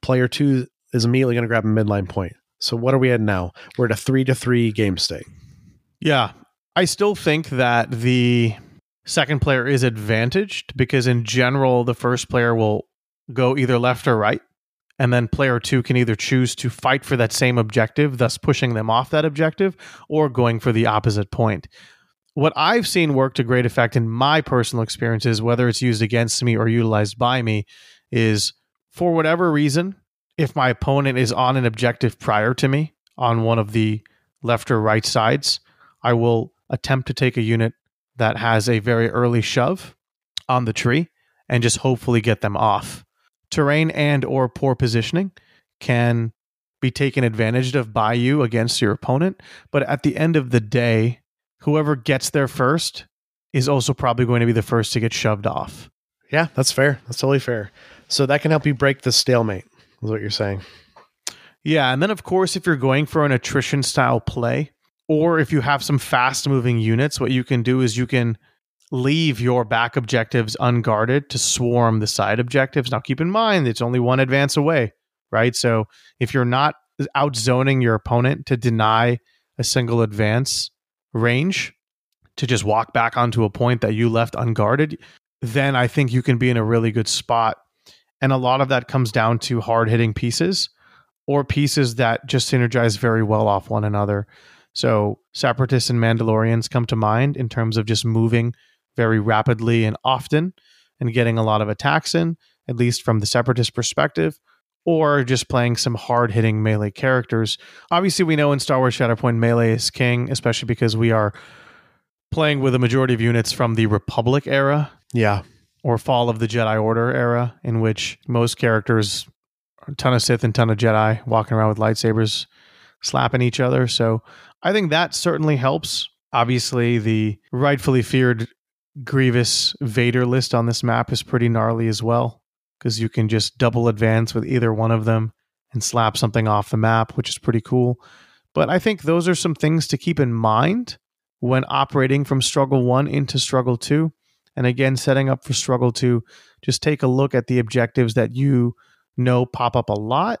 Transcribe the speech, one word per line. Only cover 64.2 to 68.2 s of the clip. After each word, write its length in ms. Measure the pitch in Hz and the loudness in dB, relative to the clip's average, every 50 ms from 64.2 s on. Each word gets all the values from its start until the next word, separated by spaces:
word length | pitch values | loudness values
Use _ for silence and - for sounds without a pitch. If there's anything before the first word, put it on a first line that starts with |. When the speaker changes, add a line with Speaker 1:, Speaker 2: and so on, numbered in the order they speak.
| - - - - 120 117 123 135 151 - _ _ _ _ _ _ _ _ | -2 -4 -4 -2 -2 -2 -2 -2 -4 -6 _ _ _ _ _ _ _ _
Speaker 2:
or 320 | 156 151 156 170 170 160 | 0 2 2 2 2 2
if 120 | 151 - | 0 0
you 100 | 160 151 | 0 -2
have 220 | 120 135 143 135 - | 0 0 -2 -2 0
some 160 | - 147 135 | 0 0 0
fast 480 | - - - 127 123 127 135 - - 139 | 0 0 0 2 2 2 0 -2 -2 0
moving 300 | 139 131 117 123 120 113 | 0 0 0 0 0 0
units, 400 | 110 110 113 113 135 147 - - | 2 2 2 2 0 -2 -2 -2
what 120 | 139 117 | -2 0
you 120 | 131 127 123 | 0 -2 -2
can 200 | - 139 123 117 | 0 -2 0 0
do 180 | 123 127 131 | 0 2 2
is 140 | 127 120 104 120 | 2 0 0 -2
you 100 | 123 - | -4 0
can 300 | - 127 | 0 0